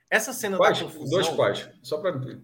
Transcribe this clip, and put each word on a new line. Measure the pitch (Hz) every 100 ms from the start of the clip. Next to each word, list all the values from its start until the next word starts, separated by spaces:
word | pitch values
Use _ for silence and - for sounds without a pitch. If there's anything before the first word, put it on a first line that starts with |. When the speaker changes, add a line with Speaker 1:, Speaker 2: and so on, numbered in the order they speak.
| _
Speaker 1:
essa | 208 220
cena | - 208 185
Speaker 2:
Quais? | 196 -
Speaker 1:
da |
confusão | 170 151 143
Speaker 2:
Dois | 175 165
quais? | 139 107 - - -
Só | - 151
pra | 185 139 127 107